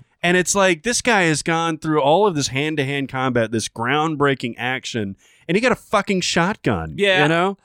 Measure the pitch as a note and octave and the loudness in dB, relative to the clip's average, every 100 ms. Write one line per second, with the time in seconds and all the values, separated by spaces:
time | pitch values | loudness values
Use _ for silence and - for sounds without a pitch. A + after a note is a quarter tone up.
0 | - _ E3+ F3+ F3 G3+ F#3+ E3 A3 A#3+ | -12 _ 0 2 2 2 2 2 -2 -2
1 | - G#3+ E3+ D3 - E3 E3 D#3 D#3+ D3+ | 2 2 2 0 0 -2 0 -2 -2 2
2 | C#3 E3 G#3 D#3 B2+ B2+ D3+ D#3 C3+ C#3+ | 4 4 4 0 -2 -2 -2 -2 -2 -4
3 | C3+ C3 C3 A#2+ A2+ A2+ - - A#2 D3 | -4 -2 0 0 0 -2 -4 -4 -2 0
4 | D#3+ D3+ C#3+ C3+ B2 A2+ A#2+ B2+ - A#2+ | 0 0 0 0 -4 -6 -6 -6 -6 -6
5 | G2+ G2 _ _ - F3+ B3 A3+ - G#3+ | -6 -8 _ _ -4 0 2 0 -2 -2
6 | G3 F#3+ - - E3+ G#3+ - G2 D#2+ D2+ | 0 -2 0 0 0 0 -2 -2 -4 -2
7 | G3+ F#3 D3+ E3 F#3 G3 | 0 2 2 2 0 -4